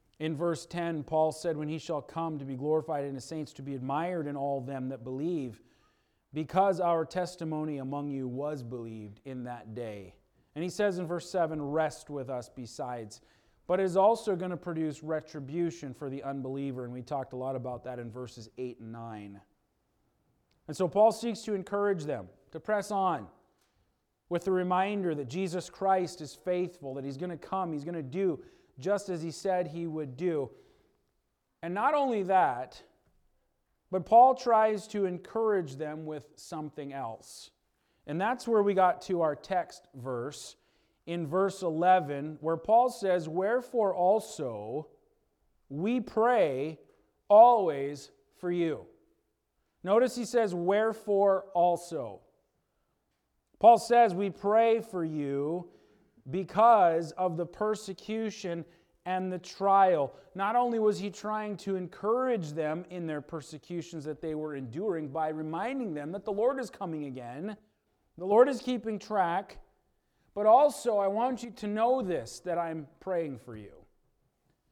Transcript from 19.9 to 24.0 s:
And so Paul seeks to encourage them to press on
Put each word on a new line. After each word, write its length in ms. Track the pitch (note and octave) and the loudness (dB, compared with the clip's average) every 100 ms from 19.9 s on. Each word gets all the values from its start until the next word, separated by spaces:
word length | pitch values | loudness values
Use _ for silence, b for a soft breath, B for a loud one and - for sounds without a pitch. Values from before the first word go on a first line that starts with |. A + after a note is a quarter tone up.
| _ _ _ _ _ _ _ - | _ _ _ _ _ _ _ -12
And 80 | D3 | -4
so 140 | F3+ | -2
Paul 240 | G3 A3 | 4 4
seeks 300 | A3 A#3 G#3 | 4 -6 -6
to 100 | - | -6
encourage 500 | G3+ F3 G3+ G3+ F#3 | -6 -4 -2 0 0
them 260 | D3+ B2 F#2 _ _ | -4 -6 -8 _ _
to 80 | D#3+ | -12
press 320 | - G#3 G3+ | -2 -2 -2
on 380 | G3 F#3+ D3 G2+ _ _ _ _ _ _ _ | 0 0 -2 -6 _ _ _ _ _ _ _